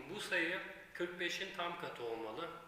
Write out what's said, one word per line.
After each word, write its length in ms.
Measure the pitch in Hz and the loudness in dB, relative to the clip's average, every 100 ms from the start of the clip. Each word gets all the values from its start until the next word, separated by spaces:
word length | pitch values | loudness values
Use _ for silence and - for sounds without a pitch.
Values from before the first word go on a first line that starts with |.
| 135 | -2
bu 60 | 202 | -4
sayı 400 | - 180 165 185 - - - | 2 4 4 2 -2 -8 -8
kırk 260 | - 175 180 | 0 0 2
beşin 280 | 175 - 190 180 | 2 2 -2 0
tam 240 | 175 - | 0 0
katı 220 | 135 127 | -4 -2
olmalı. 460 | 117 113 110 110 165 165 | 0 0 0 -2 -4 -4